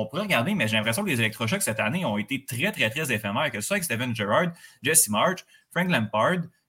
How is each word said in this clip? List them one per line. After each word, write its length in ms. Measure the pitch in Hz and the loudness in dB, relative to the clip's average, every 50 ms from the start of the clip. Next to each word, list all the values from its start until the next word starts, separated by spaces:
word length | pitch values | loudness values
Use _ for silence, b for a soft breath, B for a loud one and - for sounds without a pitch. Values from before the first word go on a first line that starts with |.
on 60 | 107 | -4
pourrait 160 | - - 175 | -2 -4 -4
regarder, 320 | 214 196 151 117 120 190 214 | -2 0 2 2 2 2 0
mais 140 | 175 113 107 | 0 0 2
j'ai 80 | 110 | 2
l'impression 260 | 110 107 113 113 160 214 | 2 2 0 0 0 0
que 40 | 190 | 0
les 120 | 135 117 | 0 2
électrochocs 420 | 113 110 104 - 113 113 190 202 | 0 0 0 -2 -2 -2 0 0
cette 180 | - - 104 110 | 0 -2 -2 0
année 240 | 107 107 143 190 175 | 0 0 0 0 -2
ont 140 | 120 104 104 | 0 -2 -2
été 260 | 101 - 135 131 - | -2 -4 -4 -6 -6
très, 260 | - 120 117 165 214 | -6 -6 -2 -2 -2
très, 180 | 208 - 120 110 | 0 0 -2 -2
très 220 | 117 151 160 131 | -2 -2 -2 -2
éphémères, 380 | 113 104 107 101 101 135 156 143 | -2 -2 -2 -2 -2 0 0 -2
que 100 | - 202 | -2 -4
ce 60 | - | -4
soit 80 | - 196 | -2 -2
avec 80 | 202 170 | -2 -2
Steven 300 | - 117 110 127 123 113 | -2 -2 -2 -2 -2 -2
Gerrard, 340 | 113 101 101 113 151 180 175 170 B B B B B | -2 0 2 2 2 2 0 -2 B B B B B
Jesse 260 | B 143 165 - - 104 | B 2 4 4 4 2
Marsch, 360 | 104 208 139 180 180 - - b b b b b | 2 2 2 2 0 -2 -8 b b b b b
Frank 200 | - - 180 180 | -2 -2 0 2
Lampard. 480 | 165 120 110 104 - 107 113 151 - 175 170 - _ _ _ | 2 0 0 0 0 2 2 2 2 0 -2 -6 _ _ _